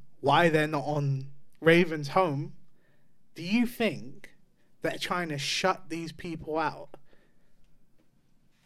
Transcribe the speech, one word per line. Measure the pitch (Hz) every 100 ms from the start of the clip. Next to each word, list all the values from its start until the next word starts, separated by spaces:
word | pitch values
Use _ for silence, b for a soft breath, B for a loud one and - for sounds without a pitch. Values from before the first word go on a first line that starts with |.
| - -
why | 139 147 170
they're | 156 151
not | 151 139
on | 147 143 135 135 - - -
Raven's | 156 170 180 156 143
Home. | 190 180 139 175 - - - _ - - - - -
Do |
you | 175 226 233
think | - 220 - 117 - - - - _ _ -
they're | 160 156
trying | - 180 170
to | 143
shut | 139 - 185 180 -
these | 165 165
people | - 180 160 156 156
out? | 151 - - - - - _ - - - - - - - _ _ _ _ _ _